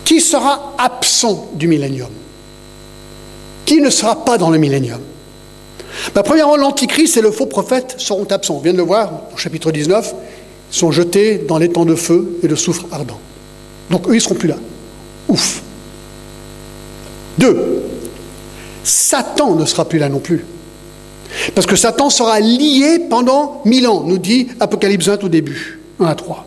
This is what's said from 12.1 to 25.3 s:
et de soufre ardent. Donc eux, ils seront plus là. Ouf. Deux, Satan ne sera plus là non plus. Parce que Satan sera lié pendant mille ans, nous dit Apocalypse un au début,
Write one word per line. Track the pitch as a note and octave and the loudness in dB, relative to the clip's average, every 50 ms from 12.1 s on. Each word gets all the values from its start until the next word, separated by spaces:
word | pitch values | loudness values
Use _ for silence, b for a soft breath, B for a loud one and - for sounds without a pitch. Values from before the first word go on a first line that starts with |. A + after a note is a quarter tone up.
| E3+ F3+ - - - - | 2 2 2 0 -4 -2
et | - D3+ | 0 0
de | D#3 | 0
soufre | - - F3+ D#3+ - - E3+ | 0 0 -2 -2 -4 -6 -10
ardent. | E3+ D3 C#3 A#2 G#2+ - - - - - - - - - - - - - - - | -8 -8 -8 -8 -10 -14 -16 -20 -20 -20 -20 -20 -20 -20 -20 -20 -20 -20 -4 -2
Donc | F3 F3+ - - | -2 -2 2 2
eux, | A#3 | 2
ils | A3+ | 2
seront | - - F#3+ | 2 0 -2
plus | - - D#3 | 0 0 -2
là. | C#3+ - - - - - - - - - - - - - - - | -2 -4 -10 -14 -16 -18 -18 -20 -20 -20 -20 -20 -20 -8 -2 0
Ouf. | G#3+ - - - - - - - - - - - - - - - - - - - - - - - - - - - - - - - - - - - - - - - - | 0 0 0 -2 -4 -8 -12 -16 -18 -18 -18 -18 -18 -18 -18 -18 -18 -18 -18 -18 -18 -18 -18 -18 -18 -16 -16 -16 -16 -16 -16 -16 -16 -16 -16 -16 -16 -16 -16 -8 0
Deux, | - B3+ C4 E3+ - - - - - - - - - - - - - - - - - - - B B B B B B | 4 4 4 4 4 2 -2 -2 -4 -4 -8 -10 -10 -12 -14 -14 -14 -18 -18 -18 -18 -18 -18 B B B B B B
Satan | B - - - - - D#4+ C4+ - - - - D4 A#3 E3+ | B 0 0 0 2 2 0 0 -2 -2 0 2 2 4 4
ne | D#3+ D3+ | 2 2
sera | C#3+ - - D#3 | 0 0 -2 -2
plus | - E3 D#3 | 0 0 0
là | D3 C#3 | 0 0
non | C#3 C#3 | -2 -4
plus. | - - E3+ D#3 - - - - - - - - - - - - - - - - B B B B B B B | -2 -2 -4 -4 -4 -8 -18 -20 -20 -20 -20 -20 -20 -20 -20 -20 -20 -20 -20 -20 B B B B B B B
Parce | G3+ F3+ | 0 2
que | - G#3 | 2 2
Satan | E3+ - A3+ A3+ - C#4 C#4+ | 2 2 2 2 2 0 2
sera | - - A#3+ A3 A3 G#3+ | 2 2 2 2 2 4
lié | G#3+ A3+ A#3+ B3+ D4 D4+ C#4 C4 C#4 D4+ E4+ E4+ E4+ - | 4 4 2 4 2 4 4 4 4 4 4 2 2 0
pendant | A#3 A#3 B3 B3 C4 C#4+ D4 C#4 - - - | 0 2 4 4 2 2 0 -2 -6 -2 2
mille | G#3 B3 C4 B3 | 2 4 4 4
ans, | A#3+ G#3 E3+ C#3 | 4 2 2 2
nous | D#3+ F#3 F#3 | 0 0 0
dit | - F3+ A#3 C4 A#3+ B B B | 2 2 2 2 2 B B B
Apocalypse | A3 E3 G3+ G3 G#3 G3 G3+ F#3 D#3+ G3 | -2 -2 0 0 2 2 2 2 2 0
un | G#3 G#3 | 0 0
au | G3+ | 0
début, | F#3 | 2